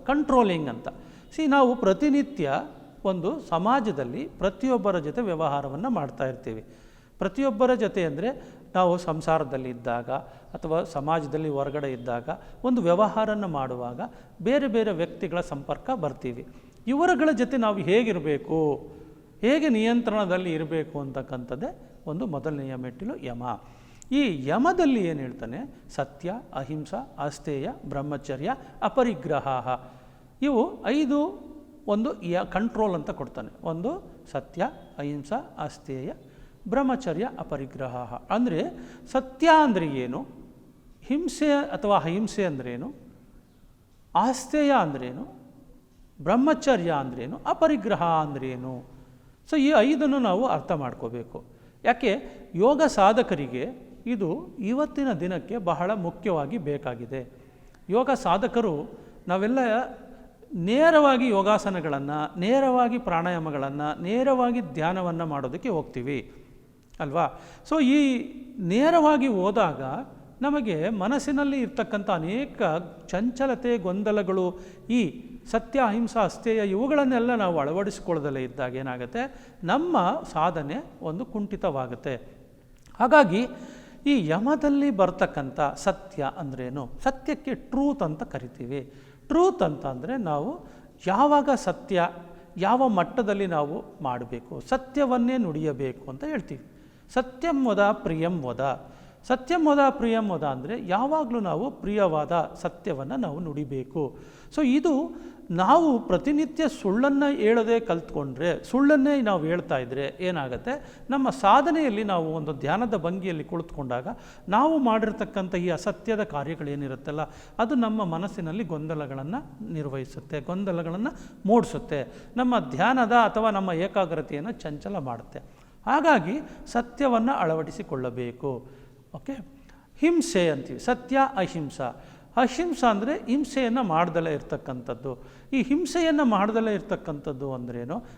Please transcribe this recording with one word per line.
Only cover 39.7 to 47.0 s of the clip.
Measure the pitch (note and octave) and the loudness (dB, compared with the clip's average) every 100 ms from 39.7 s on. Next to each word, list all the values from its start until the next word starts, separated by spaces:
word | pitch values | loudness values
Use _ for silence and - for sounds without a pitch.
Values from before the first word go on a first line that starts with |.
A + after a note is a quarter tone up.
| F#3 D#3+ C3+ | 4 0 -2
ಏನು, | B2 C#3+ C#4+ - - - - - - - | -4 -6 -8 -16 -20 -20 -20 -20 -20 -12
ಹಿಂಸೆ | - C#4+ E4+ - D4+ C#4+ D4 | -4 -2 -2 0 2 2 0
ಅಥವಾ | F#3 G#3 G3 | -2 2 2
ಅಹಿಂಸೆ | D#3+ F#3 A3 - F#3 | 2 -2 -2 -2 -2
ಅಂದ್ರೇನು, | C#3 B2 A#2+ G#3 C#4+ - - - - - _ - - _ _ - | -2 -6 -8 -10 -14 -20 -20 -20 -20 -20 _ -20 -20 _ _ -2
ಆಸ್ತೇಯ | E3+ A#3 B3+ - D4+ C#4+ C4 | 2 2 0 -2 2 4 4
ಅಂದ್ರೇನು, | D#3+ C#3 B2 C3 C4+ - - - - - _ - - - | 2 -2 -8 -10 -12 -16 -20 -20 -20 -20 _ -20 -20 -6
ಬ್ರಹ್ಮಚರ್ಯ | D3 A#3 C#4+ D4+ C#4 A3+ E3+ | 2 4 4 4 4 4 2
ಅಂದ್ರೇನು, | D3 | 0